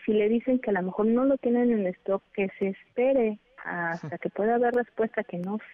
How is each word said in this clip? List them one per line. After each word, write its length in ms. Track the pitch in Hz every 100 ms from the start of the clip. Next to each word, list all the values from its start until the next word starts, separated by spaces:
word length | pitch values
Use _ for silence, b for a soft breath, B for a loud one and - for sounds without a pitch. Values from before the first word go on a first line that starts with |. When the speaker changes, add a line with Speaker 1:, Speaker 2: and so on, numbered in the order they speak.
| -
Speaker 1:
si 80 |
le 160 | 208 208
dicen 300 | 233 262 254
que 100 | 226
a 40 |
lo 100 | 190
mejor 240 | 185 185 214
no 180 | 233 269
lo 120 | 269
tienen 320 | 240 240 240
en 160 | 220 185
stock, 340 | - - 196 -
que 160 | - 190 -
se 80 | 196
espere 720 | 190 _ - 254 269 220 214 _ -
hasta 540 | - 175 170 170 156 170
Speaker 2:
<laughs> 40 |
Speaker 1:
que 80 | 185
pueda 260 | - 214 240
haber 180 | 240
respuesta, 500 | 240 233 - 226 -
que 140 | - 175
no 200 | 185 214 -